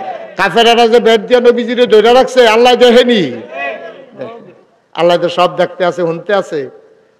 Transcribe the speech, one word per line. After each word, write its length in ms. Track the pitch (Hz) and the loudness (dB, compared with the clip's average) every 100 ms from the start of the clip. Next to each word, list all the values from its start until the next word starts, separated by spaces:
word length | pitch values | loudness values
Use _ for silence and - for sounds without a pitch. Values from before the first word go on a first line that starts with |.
| - - - - | -12 -14 -14 -6
কাফেরেরা 520 | 190 180 226 233 233 | -4 0 2 2 2
যে 120 | 233 | 2
বেদ 260 | 214 226 185 | 2 0 0
দিয়া 140 | 247 | 0
নবীজিরে 460 | 240 226 226 240 247 | 2 0 -2 -2 2
ধরে 260 | 214 208 | 4 4
রাখছে, 360 | 247 254 254 233 | 4 2 2 2
আল্লাহ 260 | 220 240 | 4 2
দেখেনি? 680 | 247 247 233 247 233 147 117 - - - - - 90 87 135 123 113 104 - _ _ _ | 4 4 4 2 0 -2 -8 -14 -12 -12 -12 -16 -20 -20 -18 -18 -18 -20 -20 _ _ _
আল্লাহ 220 | - 175 175 | -4 0 0
তো 120 | 170 | -2
সব 280 | 175 180 156 | -2 -2 -2
দেখতে 280 | 175 - | -6 -4
আছে, 160 | 180 175 | -4 -4
শুনতে 320 | 170 165 170 | -6 -6 -4
আছে। 360 | 202 - 160 131 - _ _ _ _ | -4 -4 -8 -10 -14 _ _ _ _